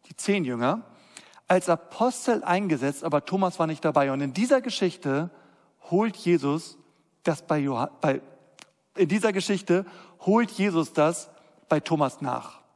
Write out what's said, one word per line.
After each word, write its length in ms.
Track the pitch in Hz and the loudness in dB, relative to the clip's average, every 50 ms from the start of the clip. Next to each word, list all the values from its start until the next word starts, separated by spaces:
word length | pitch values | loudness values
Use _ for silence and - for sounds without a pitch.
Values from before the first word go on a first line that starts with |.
| _ | _
die 100 | - - | -20 -16
zehn 280 | - - - 202 202 165 | -8 -2 -2 0 0 0
Jünger, 380 | 127 123 117 120 131 180 226 - - - - - _ - - - - - - _ _ | -4 -4 -2 0 -2 -2 -2 -6 -14 -20 -20 -20 _ -20 -20 -20 -20 -20 -20 _ _
als 220 | 185 185 180 - | 2 2 2 0
Apostel 720 | 170 160 - - - - 220 254 247 - - - 233 208 - | -2 -2 -2 -16 -4 -2 0 0 0 -2 -2 0 0 0 0
eingesetzt, 580 | 185 175 190 208 190 156 131 127 139 143 - | 0 0 0 2 0 0 0 0 -2 -4 -4
aber 220 | - 165 147 147 - | -4 0 -2 -2 -2
Thomas 340 | - 185 196 196 180 - - | 0 -2 0 0 0 0 -2
war 80 | 165 | -2
nicht 180 | 160 156 - - | -2 -2 -2 -2
dabei. 280 | 156 139 147 139 139 | 2 2 4 2 2
Und 80 | 135 139 | 0 -2
in 140 | 143 139 127 | -4 -4 -2
dieser 260 | 180 226 247 285 262 | -2 2 2 2 2
Geschichte 680 | - 254 - - 202 180 - - - 147 135 143 165 175 - - - _ _ _ _ _ _ _ _ - | 2 -2 -4 -2 -2 -2 -2 -4 -4 -2 0 0 -2 -4 -8 -18 -20 _ _ _ _ _ _ _ _ 0
holt 260 | 170 185 220 226 - | 0 2 2 0 -2
Jesus 600 | - - 170 175 160 135 143 143 165 165 - - - _ _ _ _ _ _ _ _ | -4 0 2 2 4 4 0 -2 -2 -4 -8 -20 -20 _ _ _ _ _ _ _ _
das 220 | _ 165 156 - - | _ -2 -2 -2 -2
bei 140 | - 156 151 | -2 -2 0
Joha-, 320 | 139 139 131 117 127 - - - | 0 0 -2 -2 -4 -4 -6 -2
bei, 220 | - 151 135 139 - - - _ _ _ _ - - _ _ _ _ _ _ | 0 0 0 0 -4 -12 -20 _ _ _ _ -20 -20 _ _ _ _ _ _
in 140 | - 190 151 | 0 0 2
dieser 240 | 180 214 185 220 | 2 0 0 0
Geschichte 520 | 196 190 175 - 202 185 - - 175 185 196 - - - - - - _ | 0 0 -2 -2 -2 -2 0 0 0 0 0 -4 -14 -20 -20 -20 -20 _
holt 300 | - - 202 226 240 - | 0 2 2 2 2 0
Jesus 400 | - - 190 208 175 165 156 - | 0 -2 0 2 2 0 -2 0
das 360 | - - 147 156 170 - - - - - _ _ _ _ _ _ | 2 2 2 2 2 -2 -10 -14 -20 -20 _ _ _ _ _ _
bei 120 | 160 151 | 0 0
Thomas 400 | - - 165 151 147 131 - - | 0 -2 0 0 0 -2 -2 -6
nach. 400 | 147 131 127 123 - - - - _ _ _ | -6 -4 -4 -4 -6 -10 -18 -20 _ _ _